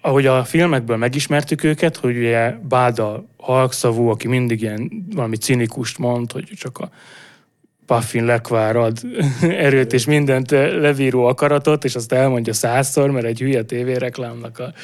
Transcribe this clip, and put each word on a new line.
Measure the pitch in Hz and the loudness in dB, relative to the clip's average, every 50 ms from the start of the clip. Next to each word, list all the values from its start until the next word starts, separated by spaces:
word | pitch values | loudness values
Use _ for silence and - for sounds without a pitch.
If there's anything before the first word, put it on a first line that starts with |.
ahogy | - 143 135 139 135 | -2 0 2 4 4
a | 135 131 127 120 | 4 4 4 2
filmekből | - - 165 175 175 151 127 113 117 117 | 2 2 2 2 2 2 0 0 0 0
megismertük | 110 117 123 127 147 143 - 147 147 139 - - 135 - | 0 0 0 0 -2 -2 0 0 0 0 0 -2 0 0
őket, | 156 156 151 - 160 156 | 0 2 2 0 0 0
hogy | - - 123 120 | 0 -2 -2 0
ugye | 120 117 117 117 113 117 120 - 233 - 135 | 0 0 2 2 2 2 0 -2 -4 -4 0
Bud | 127 127 123 123 117 117 | 2 2 2 2 2 0
a | 110 104 107 113 - - _ | -2 -4 -4 -6 -10 -14 _
halkszavú, | - - - 127 131 131 127 127 - - 120 113 117 120 117 | -10 -4 0 2 2 2 2 0 0 0 0 2 2 2 2
aki | 107 104 - 113 | 2 0 -2 -2
mindig | 127 127 123 120 117 110 | 0 0 0 0 -2 -2
ilyen | 113 107 107 107 127 135 - 226 185 180 214 | -2 -4 -4 -6 -6 -8 -8 -10 -10 -8 -6
valami | 175 120 110 110 | -4 -4 -2 -4
cinikust | 110 - - 135 123 117 113 - - 120 - - - | -4 -2 0 0 0 0 -2 -4 -6 -8 -6 -6 -4
mond, | 127 123 120 120 120 117 - | -2 0 0 -2 -2 -6 -8
hogy | - - | -10 -12
csak | - 214 - - 131 127 - | -12 -14 -14 -12 -12 -12 -12
a | - - - - - - - - - - - _ _ _ _ _ _ _ _ _ _ | -12 -14 -14 -18 -20 -20 -20 -20 -20 -20 -20 _ _ _ _ _ _ _ _ _ _
Puffin | - 123 117 117 - - 117 117 | 0 0 0 0 -2 -2 -2 0
lekvár | 120 120 117 117 - 120 113 110 110 113 | 2 2 0 0 0 0 0 2 2 2
ad | 120 117 110 113 117 - 247 247 240 165 139 | 2 2 0 0 -4 -8 -8 -4 -2 -2 -2
<laughs> | 131 123 175 165 175 190 156 | 0 0 0 0 2 2 2
erőt | 139 135 131 131 113 - | 2 4 4 2 2 0
és | - - | 0 2
mindent, | - 147 147 147 135 131 131 131 - 151 | 2 2 2 2 2 2 0 0 2 2
ö, | 139 135 170 185 175 | 2 2 2 2 2
levíró | 151 147 143 135 139 131 123 127 120 | 2 2 2 2 2 0 2 2 2
akaratot, | 120 131 - 147 143 147 143 - 156 151 147 - | 2 2 2 2 2 2 2 2 2 2 2 0
és | 131 117 | -2 -4
azt | 127 113 113 127 | -6 -4 -2 2
elmondja | 127 135 135 127 120 113 113 110 | 2 2 2 2 0 0 -2 -2
százszor, | - - 117 120 131 139 139 - 147 139 139 | -2 -2 0 0 0 0 0 2 2 2 2
mert | 139 127 117 | 2 0 -2
egy | 117 117 113 | -2 -2 -2
hülye | 127 135 135 120 110 | -2 0 0 0 -2
tévéreklámnak | 113 127 120 123 127 127 127 127 123 120 - 123 117 117 120 117 117 117 - | -2 -4 -4 -4 -2 -2 -2 -4 -4 -6 -8 -10 -10 -10 -12 -14 -14 -12 -12
a, | 123 127 - - | -12 -12 -12 -14